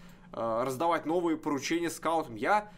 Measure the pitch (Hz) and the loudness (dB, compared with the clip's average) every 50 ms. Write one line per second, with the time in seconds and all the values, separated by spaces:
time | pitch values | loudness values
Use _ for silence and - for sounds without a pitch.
0 | - - - - - - - - 113 117 110 113 127 135 131 123 165 170 165 151 | -20 -20 -20 -20 -18 -12 -6 -4 -2 0 0 0 0 0 0 0 2 2 2 2
1 | - 147 165 185 170 170 156 156 - 156 143 131 123 - 165 170 170 160 - - | 2 2 2 2 2 2 0 0 0 -2 -2 0 0 0 0 0 0 -2 -4 -2
2 | - 160 165 165 147 117 113 107 127 165 202 214 208 - - | -2 0 0 0 0 -2 -6 -2 2 4 4 4 2 -2 -12